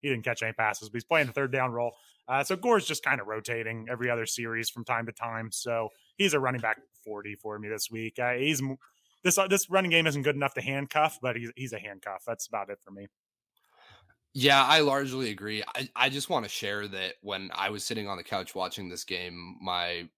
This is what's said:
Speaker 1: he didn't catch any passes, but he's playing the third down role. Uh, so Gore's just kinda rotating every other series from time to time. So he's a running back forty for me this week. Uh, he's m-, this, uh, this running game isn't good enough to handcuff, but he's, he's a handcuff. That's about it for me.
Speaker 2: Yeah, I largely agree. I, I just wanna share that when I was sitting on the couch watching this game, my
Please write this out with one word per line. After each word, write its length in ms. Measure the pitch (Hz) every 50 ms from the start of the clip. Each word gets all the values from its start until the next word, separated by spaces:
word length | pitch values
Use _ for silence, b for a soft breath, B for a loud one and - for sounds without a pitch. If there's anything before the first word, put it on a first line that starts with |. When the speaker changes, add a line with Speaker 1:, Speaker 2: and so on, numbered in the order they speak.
Speaker 1:
he 80 | - 143
didn't 140 | 131 113 104
catch 200 | 127 117 - 113
any 100 | 110 113
passes, 360 | - 113 107 107 - 110 107
but 80 | 107 120
he's 60 | -
playing 240 | - 165 160 143 120
the 60 | -
third 180 | 143 139 131
down 200 | 131 135 127 127
role. 240 | 117 120 120 117 - b b b b b b
Uh, 160 | 123 127 139
so 140 | 135 - 190
Gore's 300 | 175 196 247 233 202 -
just 180 | - 156 - -
kinda 200 | 135 139 120 98
rotating 640 | 104 110 110 110 - 120 117 113 113 113 113 110 117
every 180 | 123 113 123 123
other 160 | 120 117 113
series 440 | - - 120 117 113 113 113 113 -
from 160 | - 120 113
time 200 | - 123 117 117 117
to 40 |
time. 400 | 117 - 120 117 113 113 113 110
So 380 | - - - 123 117 113 110 107 b b b b b -
he's 160 | 202 185 151
a 60 | 143
running 220 | 131 127 127 120
back 160 | 110 113 110 - - _ _ _ _
forty 320 | 110 107 104 101 104 104
for 240 | - - 107 104 107
me 80 | 107 104
this 240 | 110 107 - -
week. 260 | 113 113 113 110 - -
Uh, 160 | 123 123 123
he's 280 | 123 135 151 156 131
m-, 160 | 135 135 135 135 b b b b b b b b -
this, 140 | 185 - 196
uh, 100 | 190 190
this 220 | 196 196 - -
running 220 | 180 190 185 175
game 160 | 165 165 160 160
isn't 140 | 143 143
good 140 | 131 147 139 139
enough 160 | 143 135 -
to 80 | 131
handcuff, 580 | - 131 135 139 143 135 - 156 151 156 - -
but 140 | 123 127 117
he's, 160 | 120 117 117 - 123
he's 160 | 135 123 113
a 60 | 104
handcuff. 440 | 95 107 98 95 - 104 95 95 -
That's 220 | 120 117 - - -
about 220 | 117 104 - 196
it 100 | 202 -
for 100 | _ 98
me. 160 | 98 98 101 - - _ _ _ _ _ _ _ _ b b b b b b b b b b b b _ _ _ _
Speaker 2:
Yeah, 300 | 135 127 143 139 139 135
I 160 | 131 156 160
largely 520 | 151 143 135 139 139 135 127 135 131 110
agree. 320 | 104 92 101 107 107 107 101 - -
I, 140 | 123 135 131 - 117
I 120 | 127 135
just 200 | 135 143 135 -
wanna 180 | 175 131 107 98
share 400 | - - 113 101 101 104 104 104
that 280 | 98 95 92 92 - -
when 300 | 98 101 98 95 95 90 80
I 180 | 90 98 101
was 120 | 107 101 -
sitting 240 | - 113 110 104 101
on 80 | 98
the 80 | 87 85
couch 320 | - 107 95 92 - -
watching 320 | 95 92 92 - 101 95 90
this 160 | 90 85 -
game, 540 | - 95 90 90 90 87 87 87 90 90 -
my 460 | 92 92 90 90 87 87 87 85 87 82 -